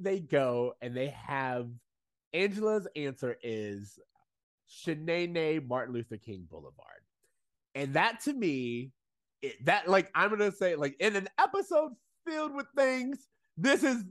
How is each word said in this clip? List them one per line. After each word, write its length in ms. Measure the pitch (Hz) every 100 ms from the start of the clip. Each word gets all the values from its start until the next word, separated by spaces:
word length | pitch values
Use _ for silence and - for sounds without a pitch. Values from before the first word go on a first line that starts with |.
they 200 | 190 196
go 520 | 151 147 131 123 123 -
and 160 | 123 123
they 120 | 139
have, 600 | 120 - 139 131 123 120 120 _ _ _ _ _
Angela's 560 | 165 202 202 214 214 180 151
answer 400 | 143 127 127 117
is 560 | 120 110 104 101 104 - _ _ _ _ _ _ _
Shanae 960 | - 175 156 160 170 175 170 156 160 131
Martin 280 | 127 123
Luther 220 | 120 117 107
King 300 | - 95 85
Boulevard. 520 | 85 69 71 - - _ _ _ _ _ _ _
And 200 | 135 139
that 260 | 147 214 226
to 100 | -
me, 600 | 277 196 135 123 120 131 - _ _ _ _
it, 200 | 139 110 135
that, 220 | 196 170
like, 220 | 190 180
I'm 160 | 160 196
gonna 200 | 214 208
say, 240 | 196 185 156
like, 200 | 143 143
in 140 | 202 202
an 120 | 190 -
episode 540 | 381 392 - 311 302 240 _ _ -
filled 280 | 311 311
with 120 | 277 269 277
things, 520 | 269 254 254 277 - _ _ -
this 260 | 220 302
is, 220 | 285 240 185